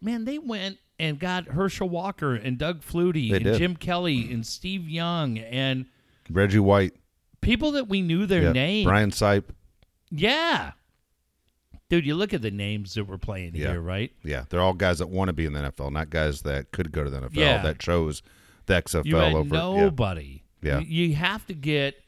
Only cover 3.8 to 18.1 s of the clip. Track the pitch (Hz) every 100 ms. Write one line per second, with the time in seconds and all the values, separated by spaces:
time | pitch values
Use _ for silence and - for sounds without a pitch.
3.8 | 175 175 175 131 117 120 110 - 185 190
4.8 | 160 165 170 170 143 110 113 127 135 131
5.8 | 127 _ _ _ - 87 98 104 98 101
6.8 | 92 - _ _ _ _ - 233 302 285
7.8 | 220 196 175 165 202 180 85 127 147 214
8.8 | 92 104 104 - 104 101 - - _ _
9.8 | _ _ _ 147 202 294 339 240 73 -
10.8 | _ _ _ _ _ _ _ _ _ -
11.8 | - 170 143 160 208 180 110 101 101 107
12.8 | 95 110 98 95 - 95 87 80 73 87
13.8 | 85 95 113 - 78 67 69 87 92 90
14.8 | 92 85 85 92 92 78 78 73 71 -
15.8 | 69 73 78 80 78 71 73 69 67 -
16.8 | 82 80 71 67 64 151 147 113 80 -
17.8 | - 85 78